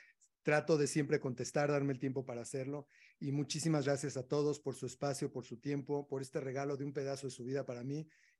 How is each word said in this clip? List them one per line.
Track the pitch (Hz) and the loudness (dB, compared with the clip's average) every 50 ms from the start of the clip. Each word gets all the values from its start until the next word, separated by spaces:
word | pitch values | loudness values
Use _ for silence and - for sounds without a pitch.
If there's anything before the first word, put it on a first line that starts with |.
| - - _ _ - _ _ _ _ | -20 -20 _ _ -20 _ _ _ _
trato | - 151 151 147 - 165 | 4 4 4 6 6 4
de | 147 143 135 | 4 4 4
siempre | - 160 143 135 151 139 | 2 2 2 4 2 2
contestar, | - 135 123 - 127 - - 151 147 143 | 2 0 -2 -2 -4 0 2 2 4 4
darme | 147 143 139 139 135 | 4 4 4 2 0
el | 127 | 0
tiempo | 143 135 127 139 131 | -2 -2 -2 -2 -4
para | 131 120 120 117 | -4 -6 -8 -8
hacerlo. | - - 135 131 135 143 147 139 - _ - - - _ _ | -6 -6 -4 -4 -4 -6 -8 -10 -12 _ -20 -20 -20 _ _
Y | - 143 | -4 0
muchísimas | 135 143 143 139 - 156 139 165 156 151 135 | 0 0 0 0 -2 0 2 4 4 4 4
gracias | 147 143 135 143 143 - | 4 2 2 2 -2 -2
a | 135 123 | -4 -2
todos | - 147 147 143 151 143 143 | 0 2 2 4 2 2 0
por | - 139 123 | -2 -6 -6
su | - - | -4 -6
espacio, | 123 - - - 143 139 - 151 139 - | -8 -6 -2 -2 -2 0 0 -2 -4 -4
por | 127 120 | -6 -8
su | - 123 113 | -8 -12 -8
tiempo, | - 139 143 139 131 131 143 143 143 - | -4 -2 -2 -2 -2 -2 -2 -2 -2 -2
por | 139 135 135 | -4 -6 -6
este | 135 - 160 | -4 -6 -4
regalo | 135 135 127 139 139 143 143 | -4 -2 -2 -2 -2 -2 -2
de | 131 139 | -2 -4
un | 143 135 | -4 -4
pedazo | 147 135 135 139 135 - 131 | -4 -2 -2 -4 -4 -6 -8
de | |
su | 123 - 123 | -8 -6 -6
vida | 123 135 139 131 | -4 -2 -2 -2
para | - 123 120 123 | -4 -6 -6 -4
mí | 135 143 151 156 156 - _ _ _ _ | -4 -4 -6 -6 -8 -14 _ _ _ _